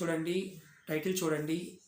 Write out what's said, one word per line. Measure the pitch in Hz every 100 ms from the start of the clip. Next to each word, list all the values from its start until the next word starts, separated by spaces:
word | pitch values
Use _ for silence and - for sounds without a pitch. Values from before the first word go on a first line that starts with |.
చూడండి, | 170 160 160 185 190 - - - -
టైటిల్ | 156 185 185
చూడండి. | 165 151 151 170 185 -